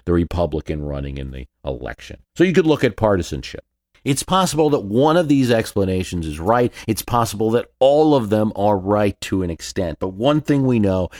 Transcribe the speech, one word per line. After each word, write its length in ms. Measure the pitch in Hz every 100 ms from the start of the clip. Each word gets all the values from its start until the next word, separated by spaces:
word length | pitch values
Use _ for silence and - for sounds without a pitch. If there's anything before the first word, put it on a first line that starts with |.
the 100 | -
Republican 680 | 87 85 87 82 78 - 76
running 340 | 73 69 69 67
in 140 | 67
the 160 | 65 65 _
election. 560 | 69 62 60 55 - - _ -
So 80 |
you 100 | 185
could 140 | 175 156
look 160 | 143
at 120 | 127 -
partisanship. 680 | 110 95 - 69 - - - _ _ _
It's 180 | 135 139
possible 480 | - 190 180 147 151
that 140 | 139
one 340 | 98 113 151 170
of 120 | 151
these 200 | 139 123
explanations 760 | 113 107 104 95 92 92 87 80
is 120 | 76
right. 320 | 87 120 123 - -
It's 140 | 104
possible 480 | - 120 113 104 110
that 220 | 117 - -
all 340 | 131 147 156
of 160 | 139 104
them 240 | 107 107 -
are 220 | 104 98
right 420 | 95 104 104 -
to 200 | - 95
an 80 | 90
extent. 480 | 82 - - 85 -
But 100 | 95
one 320 | 95 131 151
thing 260 | - 143 131
we 100 | 117
know 320 | 98 92 92